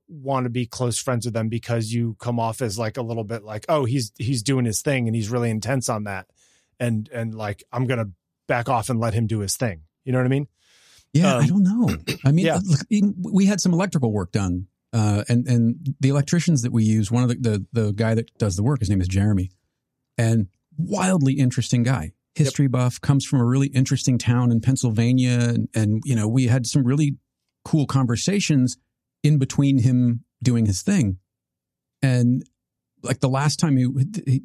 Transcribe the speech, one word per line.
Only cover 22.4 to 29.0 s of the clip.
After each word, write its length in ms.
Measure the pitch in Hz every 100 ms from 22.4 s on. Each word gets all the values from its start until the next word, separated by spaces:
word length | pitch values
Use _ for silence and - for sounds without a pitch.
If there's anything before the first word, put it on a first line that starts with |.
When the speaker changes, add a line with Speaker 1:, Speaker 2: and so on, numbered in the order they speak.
| 143
Speaker 2:
history 220 | - 139
buff, 340 | 127 123 -
comes 240 | - 139 -
from 160 | 135
a 40 | 120
really 220 | 131 139
interesting 500 | 127 131 135 - 120
town 360 | - 120 120
in 80 | 117
Pennsylvania. 680 | 123 135 123 110 117 127 127 120
And, 280 | 120 113 110 113
and, 260 | 107 110 139
you 100 | 117
know, 140 | 107
we 180 | 127 123
had 180 | 131 113
some 180 | 151 120
really 320 | 143 147 131 _ _ _ _ -
cool 200 | 160 139
conversations 920 | 135 123 117 - 202 - 143 127 - _ _